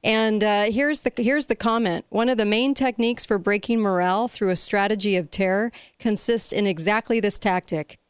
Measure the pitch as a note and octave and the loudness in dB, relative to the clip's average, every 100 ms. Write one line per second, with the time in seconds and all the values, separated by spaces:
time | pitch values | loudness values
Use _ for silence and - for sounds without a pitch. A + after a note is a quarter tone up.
0 | - A3 A3 G#3+ G#3+ G#3 G#3 A3+ C#4+ D4+ | 2 2 2 2 2 2 2 0 0 0
1 | - - A#3 D4 C#4 A3+ A#3 A3+ G#3+ E3+ | -4 -2 0 0 0 -2 0 0 0 -4
2 | - G#3 A#3 B3 G#3 G#3+ C4 C#4 C4 A#3+ | -4 -2 0 2 2 2 0 0 -2 0
3 | A#3 A#3+ - G#3 F3 G3+ - A3+ G#3 F3+ | -2 -2 -2 -2 0 -2 0 0 2 2
4 | F3+ F#3+ A#3+ - G3 F#3 - G#3 G3+ G#3+ | 2 2 -2 -2 -2 0 0 0 0 0
5 | G3+ F#3 D#3 - F#3+ G3 A#3 - - _ | 0 0 -2 -2 0 0 -2 -6 -20 _
6 | A#3 G#3 - A#3 - - G3+ D#3+ E3 G#3+ | -2 0 0 0 0 0 0 0 0 0
7 | - A3+ G#3 - G#3+ F3+ - D#3+ D3+ - | 0 0 0 0 0 -2 -2 -6 -6 -16